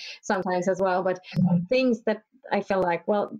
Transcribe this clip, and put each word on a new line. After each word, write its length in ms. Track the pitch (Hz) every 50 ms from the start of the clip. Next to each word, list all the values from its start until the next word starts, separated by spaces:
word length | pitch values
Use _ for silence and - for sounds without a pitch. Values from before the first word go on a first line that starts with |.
| - - - -
sometimes 460 | - - 214 190 180 185 180 180 175 190
as 120 | 185 175
well, 220 | 196 190 180 185 185
but 160 | 185 180 180 - - - - 180 180 180 175 175 -
things 320 | 254 254 262 254 233 220 -
that 160 | - 214 214 - _ _ - _ -
I 100 | - 208
feel 200 | 196 - 202 190
like, 260 | 185 175 170 170 - -
"Well, 300 | 208 202 - - -